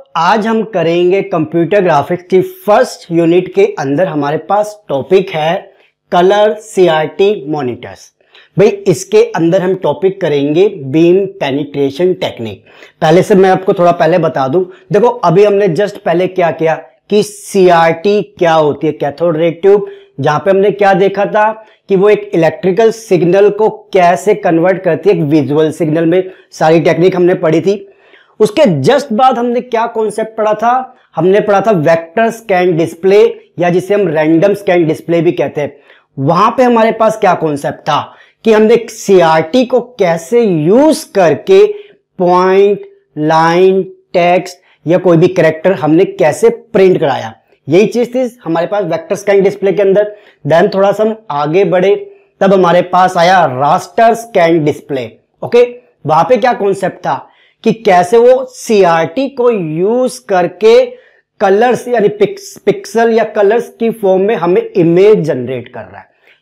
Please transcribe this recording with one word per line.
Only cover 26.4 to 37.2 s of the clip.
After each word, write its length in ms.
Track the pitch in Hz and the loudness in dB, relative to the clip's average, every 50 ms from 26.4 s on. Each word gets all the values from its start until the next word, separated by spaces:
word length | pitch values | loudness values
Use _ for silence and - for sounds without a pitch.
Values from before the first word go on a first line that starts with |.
| _ _ | _ _
सारी 280 | - - 165 160 165 170 | -6 -2 0 2 2 2
टेक्निक 360 | 143 175 156 160 175 185 180 | 2 2 0 2 2 0 2
हमने 180 | 175 180 175 - | 2 0 0 0
पढ़ी 280 | - 170 160 160 170 | 0 0 0 0 0
थी। 280 | - 190 202 196 - - _ _ _ _ _ _ _ _ _ _ | 0 -2 -4 -4 -8 -14 _ _ _ _ _ _ _ _ _ _
उसके 220 | 220 - - 330 | 0 0 2 2
just 500 | 302 214 160 139 131 151 269 277 285 - | 2 2 2 0 0 2 0 0 0 -2
बाद 260 | 214 220 254 262 254 240 | -2 0 2 2 2 0
हमने 240 | 240 247 240 247 | -2 -2 -4 -4
क्या 240 | 240 - 226 220 233 233 | -4 -4 -4 -4 -4 -4
कॉन्सेप्ट 500 | - 226 220 208 208 226 220 220 - - | -4 -4 -4 -4 -4 -6 -8 -6 -6 -4
पढ़ा 160 | 214 214 214 | -2 -2 -2
था, 420 | 214 220 240 247 262 254 - - _ _ _ _ | 0 0 0 0 0 -4 -8 -14 _ _ _ _
हमने 240 | 165 160 185 196 214 | -2 0 2 2 2
पढ़ा 220 | 208 208 202 196 | 2 2 0 0
था 100 | 190 226 | 2 0
वेक्टर 580 | 214 165 143 165 165 165 - - - 226 226 226 | 0 0 2 0 0 0 -2 -4 -4 -2 -2 -2
स्कैन 480 | 226 - - - 190 180 180 185 175 156 | -4 -6 -6 -4 -2 0 0 0 0 0
डिस्प्ले 600 | 165 165 - - - 190 196 208 226 233 - - - _ _ - | -2 -4 -6 -4 0 2 4 4 4 2 0 -6 -14 _ _ -4
या 100 | 175 175 | -2 -2
जिसे 240 | 170 185 180 190 208 | 0 -2 -2 -2 -2
हम 140 | 208 196 170 | -2 -2 -2
रैंडम 460 | 147 156 156 156 165 165 175 202 202 | -2 0 0 2 2 2 2 0 0
स्कैन 320 | 202 - - 175 175 165 151 | -2 -2 0 0 0 0 0
डिस्प्ले 340 | 156 - - - 170 170 | -2 -4 -4 -2 -2 0
भी 100 | 160 175 | 0 0
कहते 300 | - - - 135 - 151 | 0 -2 -4 -6 -4 -6
हैं। 160 | 143 139 - - _ _ _ _ _ _ _ 143 | -8 -8 -10 -14 _ _ _ _ _ _ _ -4
वहां 320 | 135 151 175 180 208 226 | -2 0 0 2 2 0
पे 120 | 220 - 247 | 2 2 2
हमारे 280 | 247 240 226 220 226 | 2 2 2 2 0
पास 260 | 220 220 220 214 220 | 0 0 0 0 0
क्या 160 | 220 | 0